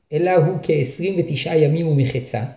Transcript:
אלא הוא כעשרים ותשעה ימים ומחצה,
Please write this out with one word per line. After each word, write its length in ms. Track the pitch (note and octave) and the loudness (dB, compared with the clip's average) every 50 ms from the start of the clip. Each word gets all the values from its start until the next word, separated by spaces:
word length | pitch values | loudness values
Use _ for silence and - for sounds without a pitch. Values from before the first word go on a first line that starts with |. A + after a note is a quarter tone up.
| _ - | _ -6
אלא 180 | D3+ D#3 F3 F3+ | -4 0 0 2
הוא 280 | F#3 F3 D3 F3 F#3+ D#3 | 4 4 4 2 0 -2
כעשרים 520 | - - D#3+ D3 C3 B2 - - E3+ G3 F#3+ F3 | -2 0 0 0 0 -2 -4 -6 -6 -4 -2 -2
ותשעה 400 | - - D3 B2+ - E3 E3+ D#3 | -2 -2 -4 -6 -4 0 2 2
ימים 300 | D3+ C#3+ D3+ E3+ E3+ D#3+ | 4 4 2 0 0 0
ומחצה, 560 | D3 C#3 B2+ B2+ B2+ B2+ B2+ - - A2 A2+ B2+ - | 2 2 0 0 -2 -4 -6 -6 -6 -6 -6 -6 -10